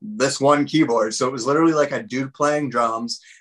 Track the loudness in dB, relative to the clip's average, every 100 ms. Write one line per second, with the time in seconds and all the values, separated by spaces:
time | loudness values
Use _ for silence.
0 | -12 -2 -2 2 2 2 2 2 2 2
1 | 0 -2 -4 -2 0 2 4 2 0 -2
2 | -6 -6 -6 -2 0 0 -2 0 0 -2
3 | -6 -10 -14 -20